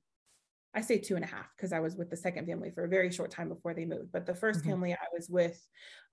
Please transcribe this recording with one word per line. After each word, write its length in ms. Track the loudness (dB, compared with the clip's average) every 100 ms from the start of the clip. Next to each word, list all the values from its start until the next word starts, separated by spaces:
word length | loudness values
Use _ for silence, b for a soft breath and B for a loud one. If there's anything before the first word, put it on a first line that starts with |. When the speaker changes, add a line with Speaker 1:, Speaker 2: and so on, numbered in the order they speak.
| _ _ _ _ _ _ _
Speaker 1:
I 80 | -4
say 180 | 2 2
two 160 | 4 0
and 100 | 0
a 20 |
half, 280 | -6 -10 -8
'cause 160 | -2
I 60 | 0
was 140 | 0 -2
with 120 | -6
the 60 | -4
second 300 | -2 -2 -4
family 240 | -4 -4
for 140 | -4 2
a 40 |
very 220 | 4 4
short 200 | 2 -4
time 180 | -4 -6
before 240 | -4 -4 -4
they 100 | -2
moved. 260 | -4 -4
But 140 | -4 -2
the 80 | 0
first 280 | 2 2
Speaker 2:
Mm-hmm. 100 | 2
Speaker 1:
family, 200 | 2 2
I 140 | 0 -2
was 160 | -4 2
with, 380 | 4 4 2 -12 b b b b